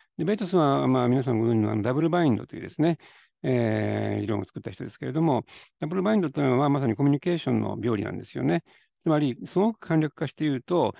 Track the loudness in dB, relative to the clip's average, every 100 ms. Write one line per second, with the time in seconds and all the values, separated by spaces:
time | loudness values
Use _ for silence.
0 | _ -6 -4 -2 0 2 4 2 2 2
1 | 2 2 2 0 2 2 2 0 0 0
2 | 0 2 2 0 -4 -14 -10 -2 0 0
3 | -8 -20 _ _ -2 0 2 0 -2 -2
4 | -2 -4 -4 -4 -6 -10 -12 -12 -14 -10
5 | -6 -2 0 0 -2 -16 -20 -10 -6 -2
6 | 0 0 0 0 2 2 2 2 0 0
7 | 2 2 0 -2 0 -2 -2 -4 -2 -2
8 | -4 -8 -10 -4 0 0 -4 _ _ _
9 | 0 2 2 -2 -4 0 0 0 0 0
10 | 0 -4 -8 -4 -2 -2 0 0 0